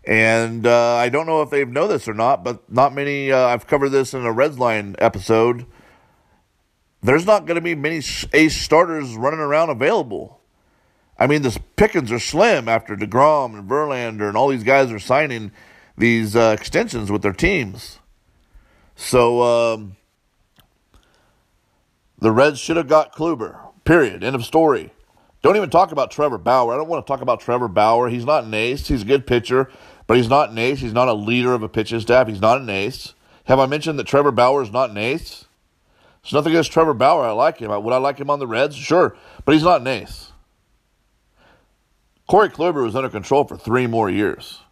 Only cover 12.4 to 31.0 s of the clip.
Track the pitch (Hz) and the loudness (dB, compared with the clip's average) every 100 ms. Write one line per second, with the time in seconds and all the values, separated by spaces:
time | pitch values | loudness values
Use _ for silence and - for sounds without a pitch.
12.4 | 226 165 113 113 - 101 104 117 147 151 | 2 2 0 -2 -2 -10 -2 2 4 4
13.4 | 127 107 98 139 151 127 117 107 104 107 | -2 -10 -4 -2 -2 -4 -6 -4 -2 0
14.4 | 139 131 110 135 131 107 - 131 151 117 | 0 0 2 2 2 -4 -2 0 0 -6
15.4 | 104 _ - _ _ - 117 113 107 113 | -12 _ -20 _ _ -2 0 2 2 2
16.4 | 113 110 - 160 233 120 101 104 101 95 | 2 2 -2 -4 -4 -6 -4 -2 -2 -2
17.4 | 175 190 104 107 - - _ _ _ _ | -2 -2 -6 -12 -20 -20 _ _ _ _
18.4 | _ - _ _ _ - - 127 120 120 | _ -20 _ _ _ -16 0 2 4 2
19.4 | 120 117 117 113 104 98 _ _ _ _ | 2 2 0 -4 -10 -20 _ _ _ _
20.4 | _ _ _ _ _ _ _ _ _ _ | _ _ _ _ _ _ _ _ _ _
21.4 | _ _ _ _ _ _ _ _ 110 110 | _ _ _ _ _ _ _ _ 2 4
22.4 | 147 135 - 165 135 156 147 - 160 143 | 2 2 -4 -4 2 2 2 -4 -4 -4
23.4 | 95 - - _ - 165 120 90 107 135 | -8 -14 -20 _ 2 4 4 -2 -4 -4
24.4 | 117 160 160 117 - _ _ _ _ _ | 0 2 4 2 -4 _ _ _ _ _
25.4 | 147 208 175 165 185 147 117 - 147 110 | 2 2 2 2 2 0 -4 -2 -2 -2
26.4 | 82 127 117 127 160 160 113 135 123 113 | 2 2 2 -2 -4 -6 -4 -4 -2 -2
27.4 | - 123 120 92 107 117 123 120 117 151 | -2 -2 0 2 4 4 0 -2 0 -2
28.4 | 110 107 117 135 - 135 101 139 123 123 | -2 -4 -4 -6 -4 -6 0 0 2 -2
29.4 | 117 131 131 - - - - 123 117 139 | 2 -2 -2 -8 -20 -20 0 2 4 2
30.4 | 139 113 120 139 127 113 | 2 -2 -2 -2 -4 0